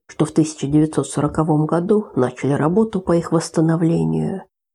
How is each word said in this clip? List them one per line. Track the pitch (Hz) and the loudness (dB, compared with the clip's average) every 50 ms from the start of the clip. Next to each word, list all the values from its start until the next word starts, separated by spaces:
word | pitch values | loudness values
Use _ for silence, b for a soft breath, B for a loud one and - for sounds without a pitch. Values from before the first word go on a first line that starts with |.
| _ | _
что | - - - 160 | -12 -2 -2 -2
в | - - | 0 2
тысяча | 160 156 156 - - - | 0 0 0 -2 -6 -6
девятьсот | 139 147 151 156 156 156 151 135 - | 0 2 2 2 2 0 -2 -4 -4
сороковом | - 143 147 151 156 - 156 156 156 147 151 | -4 -2 -2 -2 0 0 0 0 2 0 0
году | 156 160 170 175 185 220 196 - - - | 0 0 -2 2 2 2 0 0 -2 -2
начали | - 127 127 - - - 131 143 | -2 -2 -2 -2 -4 -2 -2 0
работу | 131 135 156 180 220 226 220 - 190 | 2 0 2 2 2 0 0 -2 -6
по | 190 - 170 | -2 0 0
их | 170 165 - 165 | 0 0 0 -2
восстановлению, | 170 - - - 175 160 160 165 170 175 160 170 165 165 160 160 160 156 151 - 190 - _ _ _ _ _ | -2 -2 -2 -2 0 2 2 2 2 2 0 0 0 0 0 -2 -2 -2 -4 -4 -8 -10 _ _ _ _ _